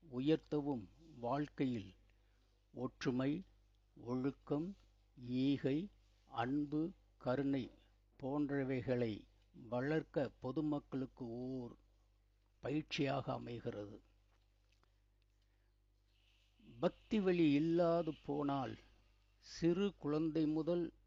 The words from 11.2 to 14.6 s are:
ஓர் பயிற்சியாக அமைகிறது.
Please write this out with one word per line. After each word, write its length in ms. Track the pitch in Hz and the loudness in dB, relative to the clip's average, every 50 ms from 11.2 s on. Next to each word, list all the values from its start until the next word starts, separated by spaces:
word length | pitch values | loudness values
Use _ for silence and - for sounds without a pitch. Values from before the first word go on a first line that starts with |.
| 131 117 | -10 -8
ஓர் 480 | 113 120 127 127 131 131 123 120 - - _ _ _ _ _ _ _ _ _ _ _ _ _ _ _ _ | -8 -6 -6 -6 -6 -6 -6 -8 -12 -16 _ _ _ _ _ _ _ _ _ _ _ _ _ _ _ _
பயிற்சியாக 760 | - 113 139 156 156 - - - 147 135 135 139 - - 127 | -4 -2 -2 -2 -2 -2 -2 0 0 2 2 0 -2 -2 -4
அமைகிறது. 680 | 120 120 120 120 117 - 120 110 104 104 101 110 101 - _ _ _ _ _ _ _ _ _ _ _ | -4 -4 -8 -8 -6 -6 -6 -6 -6 -8 -10 -10 -16 -20 _ _ _ _ _ _ _ _ _ _ _